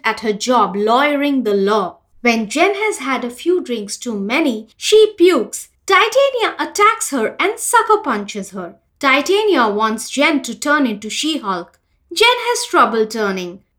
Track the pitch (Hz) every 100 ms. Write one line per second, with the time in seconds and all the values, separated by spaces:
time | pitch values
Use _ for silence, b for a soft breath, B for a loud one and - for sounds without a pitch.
0 | 226 214 226 208 240 247 196 196 214 240
1 | 294 285 285 269 214 202 196 214 180 -
2 | _ _ 240 226 214 294 370 403 427 339
3 | 262 247 240 240 330 359 262 233 202 -
4 | 240 208 196 269 320 220 220 - - 427
5 | 427 - 349 302 196 - - _ - 381
6 | 440 508 554 508 392 - 320 - 415 453
7 | - 277 214 - 349 453 - 480 440 415
8 | 311 214 202 214 190 196 175 - _ -
9 | 277 277 285 392 427 311 226 202 220 226
10 | - 254 302 311 247 - 294 294 262 208
11 | 214 - 302 302 208 180 175 _ _ _
12 | - 339 466 494 480 480 - 349 233 226
13 | 214 226 202 190 180 185 _